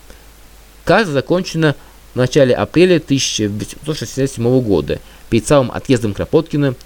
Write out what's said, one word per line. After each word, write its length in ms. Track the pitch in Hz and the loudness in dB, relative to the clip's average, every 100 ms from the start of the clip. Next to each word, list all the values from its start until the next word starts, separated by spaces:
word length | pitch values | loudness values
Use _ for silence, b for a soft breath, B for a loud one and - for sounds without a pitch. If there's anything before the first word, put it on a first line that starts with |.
| - b b b - - - - | -20 b b b -20 -20 -20 -8
Карта 280 | - 190 202 | 0 0 0
закончена 640 | 139 - 175 185 165 156 135 B B - | -2 -2 -2 -2 -2 0 -2 B B -10
в 40 | 117 | -2
начале 380 | 127 151 127 | 0 4 4
апреля 440 | - 104 156 185 170 | 2 0 2 4 4
тысяча 500 | - 135 - - 104 | 0 -2 -2 -4 -4
восемьсот 480 | 104 95 - 147 156 | -4 -10 -12 -10 -10
шестьдесят 360 | 117 - 131 | -8 -4 -4
седьмого 280 | - 117 131 | -2 0 2
года, 380 | 113 87 69 - - B B | 2 0 0 -6 -10 B B
перед 180 | 113 - | -2 2
самым 240 | 143 120 | 2 2
отъездом 420 | 92 - 123 113 | -4 0 0 0
Кропоткина 640 | 98 170 160 165 151 139 120 | -6 -2 -2 0 -2 -2 -4